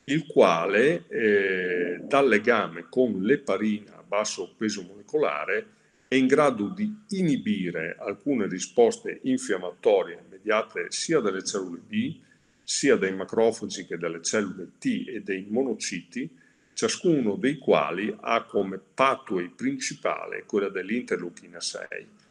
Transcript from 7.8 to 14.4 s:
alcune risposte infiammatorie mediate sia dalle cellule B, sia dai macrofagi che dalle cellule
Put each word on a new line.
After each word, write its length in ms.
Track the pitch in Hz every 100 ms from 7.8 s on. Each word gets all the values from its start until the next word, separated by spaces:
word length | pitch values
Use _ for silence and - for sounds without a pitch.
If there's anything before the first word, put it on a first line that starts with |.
| 82 -
alcune 480 | 117 98 143 131 95
risposte 760 | 90 - - 117 113 104 -
infiammatorie 1000 | 135 127 - 95 90 - 117 98 85 85 -
mediate 600 | 95 104 107 - - 85
sia 300 | - - 156
dalle 220 | 107 95
cellule 380 | - 101 90 85
B, 400 | - 107 131 - _ _ _ _
sia 340 | - - 143 110
dai 180 | 95
macrofagi 720 | 95 90 - 113 110 107 - 90
che 100 | 85
dalle 240 | 85 85
cellule 520 | - 110